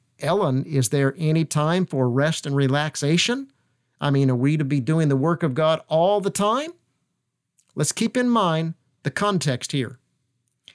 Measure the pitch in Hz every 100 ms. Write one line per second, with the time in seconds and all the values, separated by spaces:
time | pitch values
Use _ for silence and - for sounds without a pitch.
0 | _ _ 143 196 175 127 - 143 123 143
1 | 135 139 156 160 165 151 151 180 180 139
2 | 127 127 151 160 147 139 139 139 156 -
3 | 143 170 - 254 269 _ _ _ _ _
4 | 143 139 135 123 139 156 139 147 113 160
5 | 151 135 151 170 160 127 156 156 - 160
6 | 180 208 190 - 208 247 311 349 _ _
7 | _ _ _ _ _ _ _ - 151 -
8 | 226 254 247 233 180 160 165 - _ _
9 | 147 - 208 190 147 123 - 143 117 120
10 | _ _ _ _ _ _ -